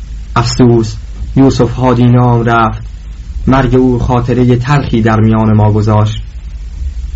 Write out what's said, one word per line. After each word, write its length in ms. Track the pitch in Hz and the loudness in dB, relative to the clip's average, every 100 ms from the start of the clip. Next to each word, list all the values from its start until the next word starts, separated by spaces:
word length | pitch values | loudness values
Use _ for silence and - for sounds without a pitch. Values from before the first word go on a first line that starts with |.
| - - - 117 | -12 -12 -6 -4
افسوس، 580 | 120 - 123 117 110 - - - - - | -2 2 4 4 0 -8 -12 -10 -4 2
یوسف 340 | 135 127 120 | 4 4 0
هادی 340 | 123 127 120 | 0 0 2
نام 380 | 123 123 123 120 | 4 4 4 2
رفت. 380 | 117 117 113 110 - - - - - - - | 2 0 0 -4 -12 -14 -14 -14 -10 -4 0
مرگ 300 | 135 123 127 | 0 2 2
او 220 | 127 120 | 2 0
خاطره 580 | 120 120 120 123 123 123 | 0 0 0 0 2 2
تلخی 460 | 131 147 - 117 | 0 -2 0 0
در 140 | 113 110 | 2 2
میان 360 | 110 110 110 107 | 2 2 2 2
ما 160 | 104 | 2
گذاشت. 460 | 107 104 107 107 107 - - - - - - - - - | 2 2 2 0 -4 -10 -14 -14 -12 -12 -8 -8 -6 -8